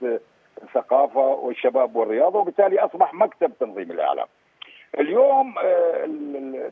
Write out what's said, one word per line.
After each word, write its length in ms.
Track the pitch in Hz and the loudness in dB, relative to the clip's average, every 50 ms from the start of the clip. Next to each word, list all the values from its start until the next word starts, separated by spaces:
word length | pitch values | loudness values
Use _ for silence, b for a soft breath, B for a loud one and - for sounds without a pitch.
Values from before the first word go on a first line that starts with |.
| 127 | -6
آه، 160 | 120 113 - - _ _ _ _ _ - - 104 | -4 -4 -4 -6 _ _ _ _ _ -20 -20 -10
الثقافة 640 | - - 123 - - 127 135 143 139 - 135 131 | -6 -4 -4 0 2 2 2 2 2 2 2 2
والشباب 680 | 135 135 - - 123 117 - - 127 120 131 127 117 113 | 2 0 -2 -4 -6 -4 -2 -2 0 2 2 0 0 0
والرياضة، 440 | 117 110 107 110 120 151 185 190 214 | -2 -2 0 2 2 2 2 2 0
وبالتالي 400 | 202 175 - - 202 190 190 - | -2 -2 0 2 2 2 2 2
أصبح 340 | - - - - 247 - - | 0 0 0 2 0 2 2
مكتب 380 | - 214 - - - - 269 220 - | 2 0 0 0 0 -2 -2 0 -2
تنظيم 320 | 127 107 92 98 90 82 | -6 -6 -6 -8 -10 -8
الإعلام. 360 | 85 82 76 69 69 64 53 - _ _ _ _ _ - B B B B B B B - | -6 -2 -2 -2 -2 -2 -4 -8 _ _ _ _ _ -20 B B B B B B B -4
اليوم، 560 | 147 156 190 240 269 277 269 269 269 254 214 | -2 0 2 4 4 4 4 2 0 0 -4
آه، 480 | - - 190 180 175 170 170 - - 147 | -4 0 2 2 2 2 0 0 -2 -4
ال-، 300 | 160 151 151 147 143 139 | -6 -8 -8 -10 -10 -10
ال-، 360 | 135 135 135 131 127 127 - | -10 -10 -10 -10 -10 -10 -10